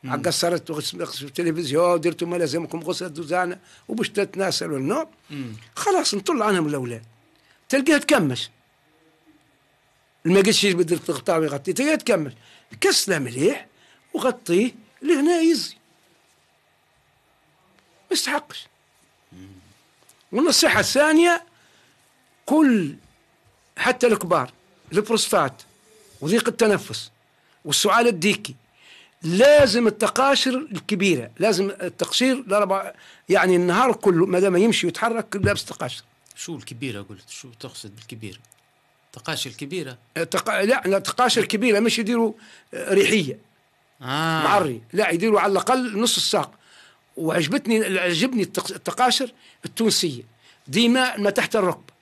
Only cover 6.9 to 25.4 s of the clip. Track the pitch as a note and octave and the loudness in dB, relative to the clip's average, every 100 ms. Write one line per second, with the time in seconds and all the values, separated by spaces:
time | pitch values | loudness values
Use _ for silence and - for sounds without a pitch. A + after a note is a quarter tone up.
6.9 | A2+ A2+ _ _ _ _ _ _ C4+ C#4 | -10 -16 _ _ _ _ _ _ 0 4
7.9 | C#4+ - C#4+ D#3 B2 - _ _ _ _ | 2 4 2 2 -4 -10 _ _ _ _
8.9 | _ _ _ _ _ _ _ _ _ _ | _ _ _ _ _ _ _ _ _ _
9.9 | _ _ _ E3 F#3+ F#3+ F#3+ G3+ F3 E3 | _ _ _ 2 4 4 4 2 2 0
10.9 | E3+ - C#3+ - E3 D#3 C#3 D#3 F#3 C#4+ | 0 -2 -4 0 0 0 -4 -6 -2 0
11.9 | D#4 - G3 C#3+ A2+ _ - _ - G4 | 0 0 0 -2 -10 _ -20 _ -2 0
12.9 | E4+ - E3 B2 B2 E3+ C#4+ - _ _ | 0 0 -2 -4 0 0 -2 -12 _ _
13.9 | _ _ - C4 B3 - F3 A#3+ - _ | _ _ -4 -4 -4 -2 0 0 -4 _
14.9 | _ C#4+ D#4 D4+ F4 D#4+ D4 - - _ | _ -2 2 2 2 2 0 -4 -14 _
15.9 | _ _ _ _ _ _ _ _ _ _ | _ _ _ _ _ _ _ _ _ _
16.9 | _ _ _ _ _ _ _ _ _ _ | _ _ _ _ _ _ _ _ _ _
17.9 | _ _ F4 - D4 D4 - - _ _ | _ _ -4 -2 -6 -6 -20 -20 _ _
18.9 | _ _ _ _ F2+ F#2+ F#2+ _ _ _ | _ _ _ _ -20 -20 -20 _ _ _
19.9 | _ _ _ _ G#3 D#4+ - D#4+ - F#3+ | _ _ _ _ 0 2 4 4 2 2
20.9 | C4 D4+ D#4 E4+ E4+ - _ _ _ _ | 2 4 6 6 2 -4 _ _ _ _
21.9 | _ _ _ _ _ - D4+ D4 A3+ D3+ | _ _ _ _ _ 0 4 6 4 0
22.9 | - _ _ _ _ _ _ _ - A#3 | -8 _ _ _ _ _ _ _ -4 -2
23.9 | B3 A#3+ G#3 F3 E3+ B2 _ _ _ - | 2 2 2 2 0 -2 _ _ _ -4
24.9 | F3 G#3 A3+ - G3 | -4 0 -2 2 2